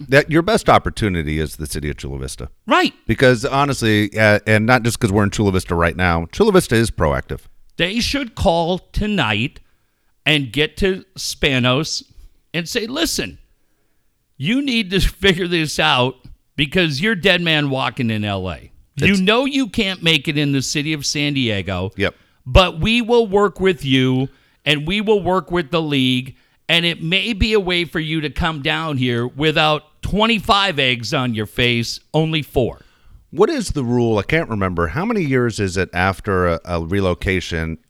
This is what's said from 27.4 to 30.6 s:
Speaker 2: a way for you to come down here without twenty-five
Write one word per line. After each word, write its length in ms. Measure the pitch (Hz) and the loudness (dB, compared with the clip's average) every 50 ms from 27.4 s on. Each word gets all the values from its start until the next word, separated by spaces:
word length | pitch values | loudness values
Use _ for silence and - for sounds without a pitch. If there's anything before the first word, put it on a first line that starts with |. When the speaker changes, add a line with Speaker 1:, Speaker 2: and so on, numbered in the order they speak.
| 240 220 220 | 0 2 2
Speaker 2:
a 80 | 214 | 2
way 240 | 190 180 180 175 175 | 2 2 0 -2 -2
for 160 | 156 - 175 | -2 -4 -4
you 200 | 165 156 156 160 | -4 -2 -4 -4
to 100 | 147 151 | -4 -4
come 320 | 127 - 180 165 160 147 135 | -4 -4 -4 -2 -2 -4 -4
down 340 | 156 156 156 160 160 147 127 | -4 -2 -2 -2 -4 -2 -2
here 280 | 127 127 120 120 120 | 0 0 0 -2 -2
without 760 | 123 - 131 151 156 151 160 156 156 151 151 - _ _ _ - | -4 -4 -2 0 0 2 2 2 2 0 -2 -4 _ _ _ -8
twenty-five 760 | - - 196 214 226 233 214 - - 214 202 | -4 0 0 2 2 0 0 2 2 2 2